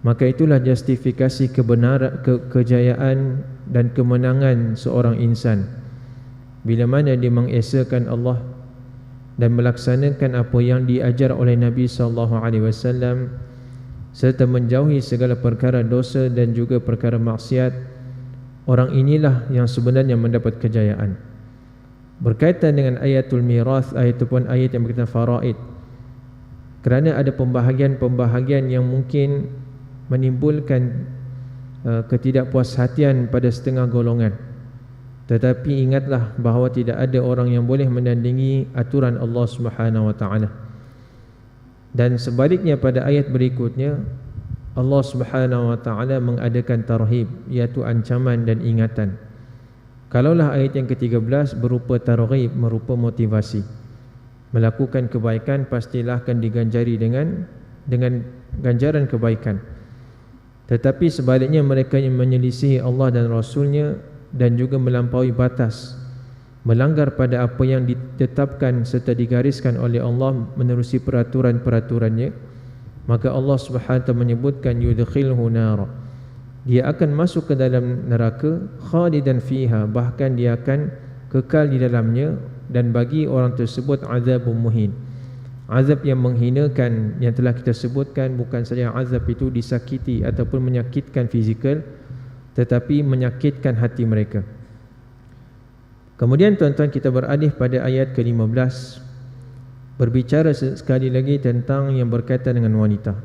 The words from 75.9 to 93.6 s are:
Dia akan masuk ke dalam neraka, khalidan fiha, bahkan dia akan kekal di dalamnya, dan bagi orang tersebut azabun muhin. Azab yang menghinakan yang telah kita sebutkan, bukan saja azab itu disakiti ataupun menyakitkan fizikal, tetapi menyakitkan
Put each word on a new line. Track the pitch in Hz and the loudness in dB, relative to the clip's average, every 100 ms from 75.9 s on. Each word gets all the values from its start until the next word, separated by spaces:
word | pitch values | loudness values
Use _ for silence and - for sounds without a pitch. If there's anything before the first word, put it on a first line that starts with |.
| - - - - - - - | -8 -16 -16 -18 -20 -20 -12
Dia | 127 123 131 | 2 2 2
akan | 151 160 | 0 0
masuk | 147 175 175 - | 2 0 0 -2
ke | |
dalam | 139 131 127 123 123 120 | 0 2 2 0 -4 -2
neraka, | 117 117 - 151 170 190 - - | 2 0 0 -2 -2 -6 -12 -2
khalidan | 165 175 147 135 127 | 2 2 2 2 0
fiha, | 127 131 127 113 | -2 -2 2 2
bahkan | 107 113 120 120 135 | 0 0 -2 -2 -2
dia | 123 120 117 | 0 0 0
akan | 127 139 147 - - - - | 0 -2 -2 -8 -18 -18 -2
kekal | 131 127 160 147 | -2 2 2 2
di | 131 | 2
dalamnya, | 123 120 113 120 147 - - - - | 2 2 2 0 0 -4 -8 -14 -4
dan | 120 120 117 | 0 2 2
bagi | 120 156 147 | 0 0 0
orang | 127 123 | 2 0
tersebut | 123 117 - 131 139 - | 0 -2 -2 -2 -2 0
azabun | 123 120 127 120 113 | -2 2 0 0 0
muhin. | 117 113 104 - - - - - - - - | 0 2 0 -2 -12 -14 -16 -16 -16 -18 -2
Azab | 110 135 143 | 2 2 2
yang | 139 131 | 0 0
menghinakan | 127 120 120 131 143 127 123 113 107 - | 0 2 2 2 0 0 0 0 -2 0
yang | 120 120 | 0 2
telah | 123 | 0
kita | 120 - 117 | 0 -2 -2
sebutkan, | 123 135 139 - 131 127 | -2 -4 -4 -4 -4 -4
bukan | 120 120 | -4 -4
saja | 117 123 120 120 | -4 -2 -2 -2
azab | 127 123 117 | -2 -2 -2
itu | 117 131 | -2 -2
disakiti | 123 117 123 120 131 - 117 | -2 -2 -4 -4 -8 -4 -2
ataupun | 123 113 120 135 | -2 -2 -2 -2
menyakitkan | 127 127 120 139 - 131 120 | -2 -2 -2 -6 -4 -4 -2
fizikal, | 120 110 110 135 151 - - - - - - - - | 0 -2 -2 -2 -2 -6 -18 -18 -18 -16 -20 -10 -2
tetapi | 120 123 - 147 | 2 0 2 0
menyakitkan | 143 127 127 123 147 139 | 2 0 0 0 -2 0